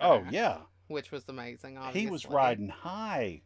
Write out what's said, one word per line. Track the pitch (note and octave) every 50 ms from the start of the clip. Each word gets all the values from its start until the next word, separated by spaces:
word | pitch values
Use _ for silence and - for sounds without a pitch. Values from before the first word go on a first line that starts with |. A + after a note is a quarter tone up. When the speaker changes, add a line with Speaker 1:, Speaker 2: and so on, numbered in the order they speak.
Speaker 1:
Oh, | E3+ F3+ D3 G#2+ F2+ F2+
yeah. | C3 G3+ A#3 F3 F2 D#2+ - - _ _ _
Speaker 2:
Which | - D#3 C#3+ C3+ -
was | D3+ C3+ - -
amazing, | C3 B2+ A#2+ A#2+ A#2+ - - C3+ C3+ C3+ C3 C3 B2+
Speaker 1:
He | F#3+ A3
was | - F3 D3 -
Speaker 2:
obviously. | - C#3+
Speaker 1:
riding | C#3 C3 B2 A#2 G#2 G#2 G2
high. | F#2 - - E3+ F#3 G#3+ A3 G#3+ F#3 C#3+ A#2 F#2+ E2 - _